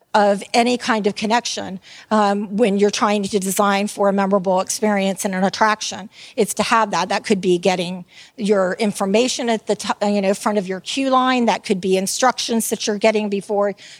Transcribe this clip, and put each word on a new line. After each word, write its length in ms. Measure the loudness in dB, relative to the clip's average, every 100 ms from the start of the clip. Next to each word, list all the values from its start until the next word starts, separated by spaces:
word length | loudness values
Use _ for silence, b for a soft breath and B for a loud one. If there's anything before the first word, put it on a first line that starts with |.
| _ 4
of 260 | 4 2 0 2
any 200 | 2 0
kind 300 | 0 0 0
of 80 |
connection, 640 | -2 0 0 -2 -8 -8 -12 B B B
um, 480 | 2 2 2 -2 0
when 220 | 2 4
you're 100 | 2
trying 320 | 2 0 0
to 180 | -2 -2
design 480 | -2 0 2 2 -2
for 220 | 0 0
a 40 |
memorable 460 | 2 2 2 2 0
experience 640 | -2 -2 0 0 0 -2
in 120 | -4 0
an 80 |
attraction. 640 | 0 2 2 0 -6 -10 -14 B B -2
It's 200 | -2 -2
to 80 |
have 260 | 0 2 2
that. 200 | -2 -2
That 140 | -4 0
could 140 | 0
be 200 | 2 2
getting 460 | 2 0 -4 -8 -14 B B -4
your 380 | 0 2 0 0
information 680 | -2 -2 0 2 2 0 -2
at 180 | -2 -2
the 80 | -4
t-, 180 | -4 -2
you 180 | 0 0
know, 140 | 0
front 240 | 0 -2 -2
of 100 | -4
your 120 | -8
queue 320 | -6 -4 0
line. 340 | 2 2 2 0
That 180 | 0
could 160 | -2 -2
be 160 | 0 0
instructions 760 | 0 0 0 0 -2 -2 -2
that 160 | -4 -4
you're 100 | 0
getting 320 | 2 2 -2
before 460 | -4 -2 0 0 -2 B